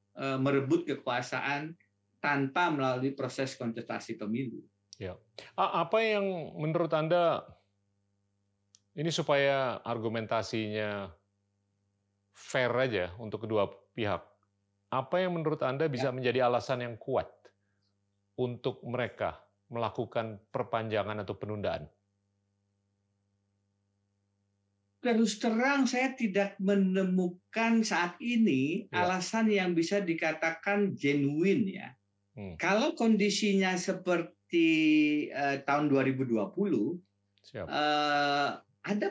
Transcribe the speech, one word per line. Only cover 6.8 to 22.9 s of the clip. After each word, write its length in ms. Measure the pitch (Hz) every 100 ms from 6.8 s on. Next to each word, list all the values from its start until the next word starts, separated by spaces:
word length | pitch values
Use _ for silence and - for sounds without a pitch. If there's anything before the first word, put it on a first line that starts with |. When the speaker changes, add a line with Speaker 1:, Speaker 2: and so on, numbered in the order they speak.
| 165
Speaker 2:
Anda, 480 | 160 156 175 170 131 - - _ _ _ _ _ _ _ _ _ _ _ _ _ -
ini 80 | 165
supaya 720 | 156 156 143 139 135 131 104
argumentasinya 1400 | 113 120 113 113 110 117 101 113 107 107 107 101 95 - _ _ _ _ _ _ _ _ _ _ _ -
fair 320 | - 139 123 120
aja 400 | 131 104 90 95
untuk 320 | 110 98 113
kedua 240 | 110 - - _ -
pihak, 240 | 104 87 - _ _ _ _ _ _
apa 240 | 127 131 180
yang 160 | 185 170
menurut 240 | 156 151
Anda 240 | 131 135 160
bisa 240 | 127 135
Speaker 1:
Ya. 40 | 127
Speaker 2:
menjadi 320 | 123 123 123
alasan 320 | 120 117 127
yang 160 | 120 113
kuat 320 | - 120 - - - _ _ _ _ _ _ _ _ -
untuk 480 | 123 120 135 -
mereka 560 | 127 120 117 - 95 - _ _ _
melakukan 720 | 117 110 - 123 120 113 101 -
perpanjangan 640 | 123 110 113 113 107 98 107
atau 80 | 101
penundaan? 560 | 101 101 107 92 82 76 _ _ _ _ _ _ _ _ _ _